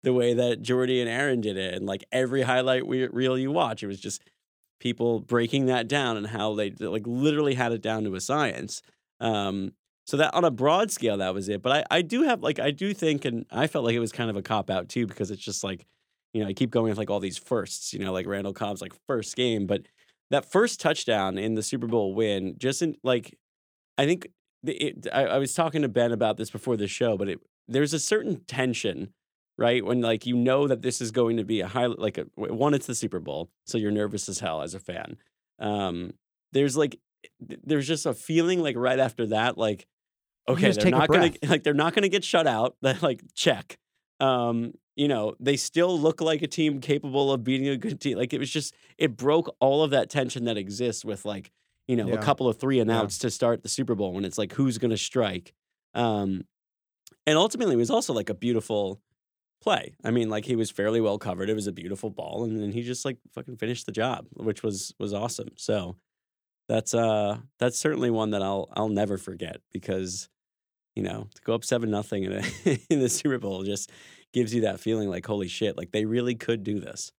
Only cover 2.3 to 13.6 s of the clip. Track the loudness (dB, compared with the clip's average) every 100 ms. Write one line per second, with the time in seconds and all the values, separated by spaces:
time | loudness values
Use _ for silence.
2.3 | 2 2 2 2 0 0 -2 -2 0 0
3.3 | 0 0 0 0 -2 -8 -8 -8 -10 _
4.3 | _ _ _ _ _ -4 0 0 0 2
5.3 | 2 2 2 2 2 2 0 0 -2 -4
6.3 | -2 -2 0 -2 -4 -4 -4 -4 0 2
7.3 | 2 0 2 0 0 -2 -2 -2 -4 -2
8.3 | 0 0 -2 -8 -10 _ _ _ _ 0
9.3 | 0 0 -2 -6 _ _ _ -4 2 2
10.3 | 4 2 4 4 4 2 0 0 0 0
11.3 | -2 -2 -2 2 0 2 0 0 0 2
12.3 | 2 0 0 -2 0 -4 0 0 0 -2
13.3 | -4 -6 -2